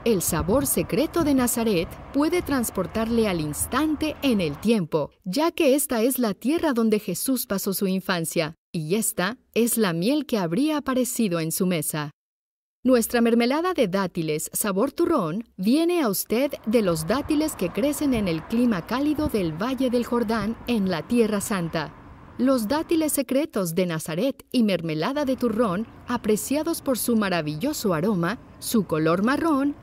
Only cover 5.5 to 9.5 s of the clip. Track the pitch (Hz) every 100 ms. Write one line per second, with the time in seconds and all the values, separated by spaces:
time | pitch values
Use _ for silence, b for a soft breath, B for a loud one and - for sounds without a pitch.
5.5 | - 302 285 - 233 240 262 226 185 233
6.5 | 330 330 240 226 214 - 175 - 254 -
7.5 | 196 - 185 196 190 - 175 165 175 156
8.5 | - _ 175 151 214 220 - 180 254 _